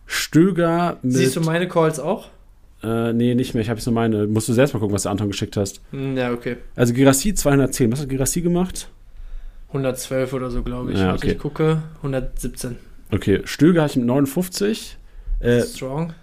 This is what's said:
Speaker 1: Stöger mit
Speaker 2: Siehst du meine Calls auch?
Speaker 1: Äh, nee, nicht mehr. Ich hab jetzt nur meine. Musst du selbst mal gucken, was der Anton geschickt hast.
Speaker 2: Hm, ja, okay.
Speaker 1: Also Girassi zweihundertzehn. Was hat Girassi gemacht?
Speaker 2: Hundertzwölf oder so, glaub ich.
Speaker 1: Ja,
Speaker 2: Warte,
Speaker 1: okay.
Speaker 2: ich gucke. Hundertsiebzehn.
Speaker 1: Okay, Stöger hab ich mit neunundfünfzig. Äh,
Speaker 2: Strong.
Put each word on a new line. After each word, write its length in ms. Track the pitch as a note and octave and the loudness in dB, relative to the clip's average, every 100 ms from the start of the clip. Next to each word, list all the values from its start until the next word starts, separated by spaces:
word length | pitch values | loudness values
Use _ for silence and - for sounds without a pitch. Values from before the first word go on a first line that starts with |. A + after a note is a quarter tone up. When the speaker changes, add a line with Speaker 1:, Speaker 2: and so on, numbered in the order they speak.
Speaker 1:
Stöger 960 | - - - D3 F3+ E3+ E3+ E3+ F3 - | -8 -6 0 4 4 4 0 2 0 -2
mit 100 | B2+ | 0
Speaker 2:
Siehst 220 | B2+ C3 E3 | 2 2 2
du 40 | |
meine 280 | D#3+ E3+ F3+ | 0 0 0
Calls 320 | F3 D#3+ D#3 | 2 2 0
auch? 280 | D3 G#3 - - - - - - | -4 -4 -6 -20 -20 -20 -20 -10
Speaker 1:
Äh, 300 | G#2+ A2+ A#2 | -2 0 2
nee, 240 | A#2 A#2+ B2 | 2 2 2
nicht 180 | B2+ | 0
mehr. 80 | A#2+ | -2
Ich 80 | A2 | -2
hab 60 | A2 | -2
jetzt 100 | - | 0
nur 80 | |
meine. 320 | A2+ A#2 G#2+ G#2 | 0 2 2 2
Musst 220 | G#2+ G#2+ | 0 2
du 40 | |
selbst 200 | A#2 D3 | 4 4
mal 60 | A2 | 2
gucken, 120 | G#2 | 0
was 80 | G2+ | 0
der 80 | F#2+ | -2
Anton 160 | G2 G2+ | -2 -2
geschickt 280 | G2+ G#2 - | -4 -4 -2
hast. 240 | G2 - - | -2 -4 -12
Speaker 2:
Hm, 240 | C#3 C3+ C3 | -8 -4 -2
ja, 160 | B2 | -2
okay. 240 | A#2+ B2+ A#2+ - | -2 -6 -8 -8
Speaker 1:
Also 180 | - A#2+ | 0 2
Girassi 400 | A#2+ C3+ F3 G#3 | 6 6 6 2
zweihundertzehn. 580 | F#3 D3 C#3 C3 - A#2+ | 0 4 4 4 2 0
Was 80 | C3 | 0
hat 80 | C#3 | -2
Girassi 320 | C3+ C3 E3+ | -2 -2 0
gemacht? 480 | E3+ F3 F#3 - - - - - - - - - - | 0 2 0 -4 -12 -18 -20 -16 -12 -10 -12 -16 -10
Speaker 2:
Hundertzwölf 600 | C#3 C3 B2+ - C3 B2+ | -4 -4 -4 -4 -2 -2
oder 180 | C3+ B2+ | -4 -4
so, 140 | B2 | -4
glaub 260 | A#2+ B2 B2+ | -4 -4 -4
ich. 80 | F#2+ | 0
Speaker 1:
Ja, 80 | F#3 | 0
Speaker 2:
Warte, 80 | - - | 0 0
Speaker 1:
okay. 60 | |
Speaker 2:
ich 40 | - | -2
gucke. 440 | D3 - D#3 D#3+ D#3 - | -2 0 2 0 -2 -8
Hundertsiebzehn. 760 | C#3+ C3+ B2 - - - B2 A#2+ - - - | -4 -4 -4 -6 -8 -8 -8 -10 -14 -20 -4
Speaker 1:
Okay, 300 | G2+ - F#2 | -2 2 0
Stöger 380 | - - D3+ E3+ | 0 2 4 6
hab 80 | D3 | 2
ich 60 | C3+ | 2
mit 100 | A#2+ | 2
neunundfünfzig. 880 | C3 C#3 F3+ F3+ - G3+ A3 - - - - - - | 2 0 0 -4 -2 -2 -2 -6 -16 -18 -14 -6 -2
Äh, 240 | B2 A#2+ | 2 2
Speaker 2:
Strong. 500 | A2+ - C3 C#3+ E3+ D#3+ | 2 -4 -8 -6 -6 -4